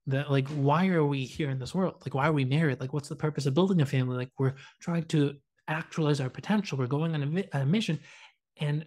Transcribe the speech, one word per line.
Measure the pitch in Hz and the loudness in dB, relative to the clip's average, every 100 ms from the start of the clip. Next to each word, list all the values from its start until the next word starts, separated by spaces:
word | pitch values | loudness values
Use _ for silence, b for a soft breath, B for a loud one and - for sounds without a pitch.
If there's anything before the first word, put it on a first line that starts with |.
| - | -4
that, | 135 147 | -2 0
like, | 139 135 | 0 0
why | 151 139 156 190 | 0 2 4 4
are | 170 | 2
we | 147 143 127 | 2 0 -4
here | - 147 | -6 -4
in | 131 | -4
this | 123 | -6
world? | 175 180 - | -2 -2 -4
Like, | 135 | -6
why | 135 147 | 0 2
are | |
we | 151 | 2
married? | 127 147 160 127 | 2 2 2 0
Like, | 131 | -4
what's | 147 - | -6 -6
the | 151 | -4
purpose | 156 151 139 | -4 -2 0
of | |
building | 139 190 185 | 4 4 4
a | 135 | 2
family? | 135 127 127 | 2 0 -2
Like, | 127 - | -6 -2
we're | 135 135 B B | -2 -2 B B
trying | - 170 160 | -4 -4 0
to | 156 143 143 _ _ - | 2 2 -2 _ _ -6
actualize | 156 - - 151 139 | -6 -4 0 2 2
our | 131 | 0
potential. | - - 208 - 135 | -6 0 0 0 -4
We're | 123 | -2
going | 139 165 | -2 -2
on | 156 | -2
a | 143 | -2
mi-, | 170 190 | -2 -2
a | 143 135 | -2 0
mission. | 208 214 151 B B B B _ - | 0 0 -4 B B B B _ -6
And | 147 151 | -4 -4